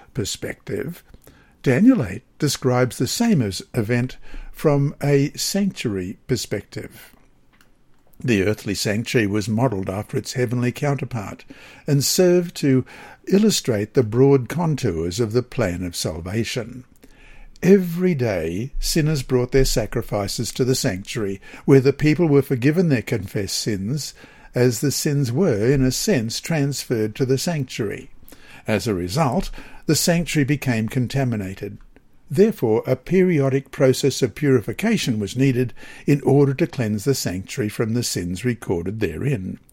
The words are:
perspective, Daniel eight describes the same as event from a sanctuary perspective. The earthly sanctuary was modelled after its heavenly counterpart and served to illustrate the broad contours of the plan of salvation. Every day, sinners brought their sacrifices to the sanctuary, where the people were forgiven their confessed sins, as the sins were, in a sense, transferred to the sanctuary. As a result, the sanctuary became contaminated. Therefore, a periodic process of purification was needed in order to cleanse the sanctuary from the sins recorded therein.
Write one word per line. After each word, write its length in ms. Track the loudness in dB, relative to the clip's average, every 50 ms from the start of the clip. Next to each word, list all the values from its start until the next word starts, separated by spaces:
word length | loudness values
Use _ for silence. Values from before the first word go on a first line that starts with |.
| -20 -12 -6
perspective, 880 | -6 -6 -6 -6 -8 -8 -10 -12 -12 -10 -8 -6 -6 -6 -8 -10 -14 -16 -20 -20 -20 -20 -20 -20 -20 _ _ _ _ 0
Daniel 400 | 0 2 6 6 6 6 6 2
eight 180 | -4 -6 -10 -14 _ _ -4
describes 600 | -4 -2 -2 0 0 2 2 4 2 2 0 -2
the 100 | -4 -2
same 340 | 0 0 2 2 4 2 2
as 180 | 0 -2 -6 -10 -8 -4
event 440 | -4 -2 0 0 0 -2 -2 -6 -10 -14 -14 -12 -12 -14 -14 -6
from 420 | -2 2 2 2 2 2 0 -2 -2 0
a 300 | 2 4 4 2 0 -2
sanctuary 840 | -6 -6 -4 -2 -2 -2 -2 -2 -4 -4 -4 -4 -4 -6 -6 -10 -10 _ -4
perspective. 840 | -4 -4 -4 -6 -8 -8 -8 _ -14 -14 -14 -14 -16 -20 -20 -20 _ _ _ _ _ _ _ _ _ _ _ _ _ _ _ _ -20 _ _ _ -16 -8
The 240 | -2 0 2 2 2
earthly 320 | 2 0 -2 -4 -6 -4
sanctuary 500 | -4 -2 -2 -2 -2 -2 -2 0 0 0
was 220 | 0 0 -2 -2 -2
modelled 420 | 0 0 0 0 -2 -2 -6 -6
after 260 | -6 -6 -6 -6 -6
its 180 | -8 -6 -6 -4
heavenly 360 | -4 -4 -2 -2 -2 -2 -2
counterpart 760 | -2 -2 -2 -4 -2 -4 -6 -6 -8 -8 -8 -10 -12 -16 -18 -20 -20 -20 -20 -20 -20 -10 -4 0
and 160 | 0 0 0
served 500 | 0 2 4 4 4 4 4 2 -2 -4 -2
to 260 | 0 2 2 2 2 -2 -8 -20 -20 -20 -20 -18 -4
illustrate 680 | 2 2 4 4 4 2 2 0 -2 -2 -2 -2 -2 0
the 100 | 0 0
broad 440 | 2 4 4 6 6 6 4 2 0
contours 680 | -4 -2 -2 -2 -2 0 -2 -2 -2 -2 -4 -4 -2 -2
of 140 | -2 0 0
the 100 | -2 -2
plan 400 | -2 -2 -2 -2 -2 -2 -4 -6
of 140 | -8 -6
salvation. 880 | -6 -6 -6 -6 -8 -8 -6 -4 -4 -4 -4 -4 -8 -8 -8 -12 -18 -18 _ _ _ _ -20 -20 -20 -20 -20 -20 -20 -20 -20 -10 0 4
Every 520 | 6 6 6 6 2 -2 0 0 0 2
day, 560 | 0 0 0 0 -2 -2 -2 -4 -4 -6 -6 -6 -4
sinners 420 | -4 -2 0 0 2 2 0 -2 -2
brought 300 | 0 0 0 0 2 4
their 120 | 4 4
sacrifices 880 | 4 2 0 -2 -2 -4 -6 -6 -4 -4 -4 -4 -4 -4 -6 -6 -6 -2
to 120 | -2 0
the 100 | 0 0
sanctuary, 680 | 0 0 -2 -4 -4 -6 -8 -6 -6 -4 -4 -6 -8 -10 -16 -20 -4 2
where 160 | 6 6 6
the 120 | 6 4 2
people 340 | 2 2 2 2 4 4
were 160 | 4 4 4 2
forgiven 460 | 2 0 0 2 2 2 2 2 2
their 140 | 2 0 0
confessed 540 | -2 -4 -4 -4 -4 -6 -6 -4 -4 -4
sins, 580 | -6 -4 -4 -4 -2 -2 -4 -4 -6 -6 -10 -14 -18 -20 -20 -20 -20 -16 -6 0
as 280 | 2 2 2 2 0
the 100 | -2 -2
sins 400 | -2 -2 -2 -2 0 0 0 0
were, 400 | 0 0 0 2 2 2 2 2
in 100 | 2 4
a 120 | 2 2 0
sense, 480 | 0 0 0 0 0 0 -2 -6 -8
transferred 720 | -6 -4 -2 -2 0 -2 -2 -4 -6 -4 -2 -2 -2 -2 -2
to 100 | -2 -2
the 140 | 0 0 0
sanctuary. 720 | 0 -2 -2 -4 -4 -6 -6 -6 -6 -6 -6 -8 -12 -16 -20 -20 -20 -20 -20 -20 -20 -20 -20 -12 -4
As 220 | -2 -2 -2 0 -2
a 60 | -2
result, 560 | -2 -2 -2 0 0 0 0 0 -2 -2 -4 -6 -12 -14 -16 -18 -8 -2
the 80 | 0 0
sanctuary 500 | 2 2 2 2 2 0 0 0 0 0
became 440 | 0 0 -2 -2 -2 -2 0 -2 -2
contaminated. 880 | -2 -2 -2 -2 0 -2 0 0 -2 -2 -4 -6 -8 -10 -10 -10 -10 -12 -20 -20 -20 -20 _ _ _ -20 _ -2
Therefore, 540 | 2 4 4 4 4 2 2 2 2 2 2
a 120 | 0 -2
periodic 760 | -2 -2 0 2 4 4 4 4 2 2 2 2 0 -2 -4
process 520 | -2 2 4 4 4 4 2 0 0 2 0
of 120 | -2 -2
purification 840 | 0 2 4 4 4 2 0 -6 -2 0 0 0 0 0 0 -2 -2
was 160 | -2 -4 0
needed 360 | 2 2 2 2 2 -2 -4 -6 -12 -18 -18 -18 -6 0
in 160 | 2 2 2 4
order 320 | 4 4 6 6 4 2
to 120 | 0 -2
cleanse 380 | -2 -2 -2 -2 -2 -2 -2 0
the 100 | 0 0
sanctuary 540 | 0 -2 -4 -6 -6 -8 -8 -6 -4 -4 -4
from 260 | -2 -2 -2 -2 -2
the 80 | -2 -2
sins 420 | -2 -4 -4 -4 -4 -4 -4 -2
recorded 540 | -2 -4 -2 -2 -4 -2 -2 -2 -4 -4 -2
therein. 600 | -4 -4 -4 -2 -2 -2 -2 -2 -4 -6 -10 -12 _ _